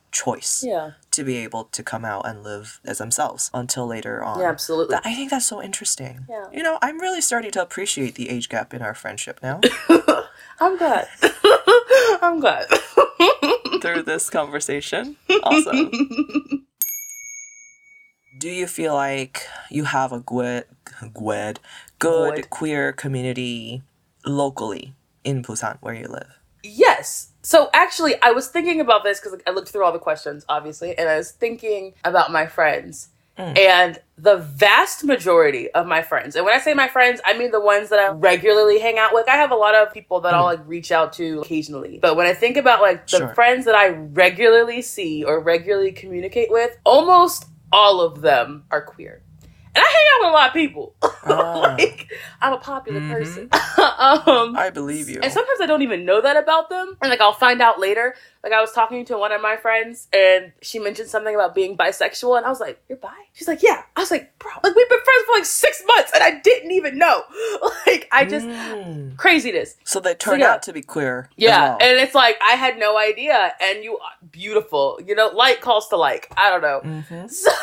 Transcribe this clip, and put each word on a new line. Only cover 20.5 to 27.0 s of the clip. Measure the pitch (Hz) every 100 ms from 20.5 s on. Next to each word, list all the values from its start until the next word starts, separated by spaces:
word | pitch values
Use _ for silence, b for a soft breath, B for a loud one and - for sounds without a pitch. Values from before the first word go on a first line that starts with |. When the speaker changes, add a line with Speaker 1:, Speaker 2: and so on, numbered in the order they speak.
| 123 - _ - -
Speaker 1:
gwed-, | 110 107 107 104 104 107 B B B -
good | 160 165 156 151
Speaker 2:
Gwed. | -
Speaker 1:
queer | - 156 147 139
community | 135 143 131 127 123 123 117 113 127 135 _ _ _
locally | - 143 139 135 110 98 135 - _ _
in | - 135
Busan | 123 107 110 -
where | 113
you | 113 113
live? | - - _ _ _
Speaker 2:
Yes. | 208 220 494 -